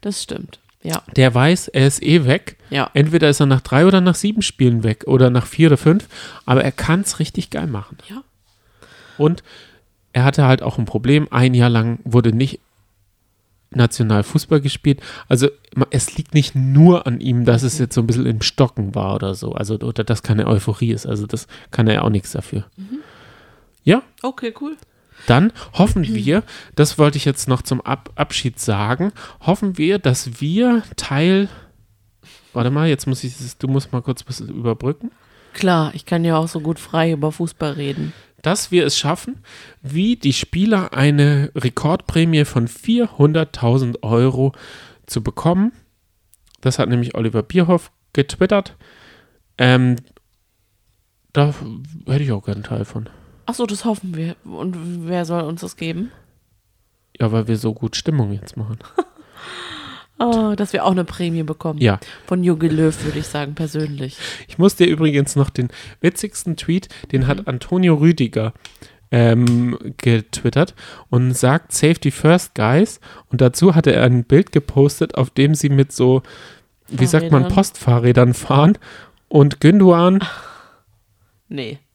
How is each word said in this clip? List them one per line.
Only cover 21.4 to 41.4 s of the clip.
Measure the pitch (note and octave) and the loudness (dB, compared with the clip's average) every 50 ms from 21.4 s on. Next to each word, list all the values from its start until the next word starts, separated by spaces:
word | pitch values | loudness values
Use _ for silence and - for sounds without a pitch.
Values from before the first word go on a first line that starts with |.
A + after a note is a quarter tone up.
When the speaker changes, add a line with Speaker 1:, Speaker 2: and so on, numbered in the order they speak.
| - _ - - - - | -10 _ -20 -20 -20 -10
Speaker 2:
kann | - - A2+ | -2 0 2
er | A2 G#2+ | 2 2
ja | G#2 - | 2 0
auch | A2 | 0
nichts | G#2+ G2+ - - | 0 -2 -4 -6
dafür. | - - - - - G#2 - _ _ | -10 -10 -10 -8 -10 -10 -10 _ _
Speaker 1:
Mhm. | - F#3+ G3+ A#3+ D4+ D4+ - - - - - - - _ _ _ _ _ _ _ _ _ | -20 -16 -14 -14 -14 -14 -18 -20 -20 -20 -20 -20 -20 _ _ _ _ _ _ _ _ _
Speaker 2:
Ja? | C#3+ F#3+ B3 - _ _ _ | 2 2 2 0 _ _ _
Speaker 1:
Okay, | - C4 C4 - - A#3 A3 - | -10 -10 -10 -8 -10 -12 -10 -10
cool. | C#4+ D4 D#4 _ - _ _ _ _ _ _ _ - | -12 -14 -14 _ -20 _ _ _ _ _ _ _ -2
Speaker 2:
Dann | - A#2+ C3 F3+ A3+ - - - - - | 2 2 4 4 2 0 -4 -20 -16 0
hoffen | - F3+ A3 - G3 E3 | 0 2 2 2 -2 -2
Speaker 1:
<clears throat> | G3+ A3 | -4 -4
Speaker 2:
wir, | - G#2 C3 D#3 G#3 G#3+ - - - - - - | -4 -2 0 0 0 -2 -4 -18 -20 -20 -10 0
das | - D3 D3 - | 2 2 2 4
wollte | - D3+ D3 D3 | 2 2 2 2
ich | D3 - | 0 -2
jetzt | D3 C3 - - - | -2 -4 -2 -2 -2
noch | B2+ A#2+ - | -2 -2 -2
zum | - C3 B2 | -4 -6 -6
Ab-, | - - C3 - - - - | -4 -6 -6 -6 -8 -20 -6
Abschied | - D3 - - - - B2+ A#2 - | -6 -6 -4 -4 -6 -6 -6 -8 -6
sagen, | - - G#2 G2 G#2 G#2+ B2 C3 F3 G#3 - - - - - - | -4 -4 -2 -2 -2 -4 -2 -2 -4 -6 -6 -8 -20 -20 -20 -6
hoffen | - D#3 F3+ - - G3 F3+ | -2 -2 -2 0 -2 -6 -4
wir, | - D3+ E3+ G3 G#3 | -2 -2 -2 -2 0
dass | - C#3 B2 - - B2+ A#2 - | 0 0 -2 -2 -4 -10 -10 -6
wir | C#3 D3 E3+ G#3 A#3+ B3 A#3+ A3+ G#3+ - - | -6 -2 0 0 2 2 2 0 -2 -6 -14
Teil, | - - - C#3 C#3 D#3+ F3+ F#3+ F#3+ G3+ F#3+ - - - _ _ _ _ _ _ _ _ _ _ _ _ - - _ _ _ _ | -14 -8 -4 -2 0 2 2 2 0 0 -2 -8 -18 -20 _ _ _ _ _ _ _ _ _ _ _ _ -20 -20 _ _ _ _
warte | B2 A#2 B2 | -4 -2 -2
mal, | C3+ D3 D#3+ | 0 0 0
jetzt | E3 D3 C3+ - | 0 0 -2 -2
muss | C#3 C3 B2+ - | -6 -6 -6 -6
ich, | B2+ B2 - B2+ B2 - _ | -12 -12 -12 -14 -16 -12 _
du | - | -6
musst | C3 C3+ C#3 C3+ - | -2 -2 -2 -4 -4
mal | - B2 | -8 -8
kurz | A#2+ - B2 - - | -6 -6 -8 -8 -8
was | - B2+ - | -14 -14 -14
überbrücken. | A2 - - - A#2 A#2+ - - - C3 D3+ - - A#3+ _ _ _ _ _ _ _ _ - | -12 -14 -12 -6 -4 -4 -4 -2 -4 -6 -6 -6 -10 -14 _ _ _ _ _ _ _ _ -8
Speaker 1:
Klar, | - - F#3 F3+ E3 D#3 D3+ - | -4 0 0 2 2 0 -2 -6
ich | D#3 - | -12 -8
kann | - F3+ E3+ E3 | -6 -4 -2 0
ja | E3+ E3 | 0 0
auch | D#3+ D#3+ | 0 -2
so | E3 - E3 | -4 -6 -8
gut | D3+ D#3 E3 - | -6 -6 -6 -6
frei | - - - E3 D#3+ E3 | -8 -6 -2 -2 0 0
über | D#3+ D3 D3 D#3 | 0 -2 -4 -4
Fußball | D3+ - F3 E3 - _ E3 D3+ C#3 | -4 -4 -8 -8 -6 _ -6 -6 -6
reden. | C#3+ C#3+ C#3 C#3 C#3 D3 D#3 - - _ _ _ _ | -6 -8 -8 -6 -6 -8 -10 -10 -14 _ _ _ _
Speaker 2:
Dass | - D3+ F#3 G#3 - - | -4 -4 -2 -2 -4 0
wir | F3+ F3+ D3+ | 0 2 2
es | C#3 - - | 2 -2 -2
schaffen, | - C#3 E3 - - - C4+ - - - - - - - - _ | -2 -2 -4 -4 -6 -14 -14 -14 -16 -20 -20 -20 -20 -20 -20 _
wie | - C3+ C#3 E3 F#3+ A3+ A#3+ | -14 -6 -4 -2 0 0 -2
die | - - C#3+ B2 | 0 0 -2 0
Spieler | - - _ - E3+ F#3+ A3 A3 G3 F#3 - - | 0 -4 _ -2 -2 0 2 2 0 0 -2 -2
eine | - C3+ D3 D3 D3 C#3+ C#3+ D3 C#3 | 2 2 2 4 4 4 4 4 2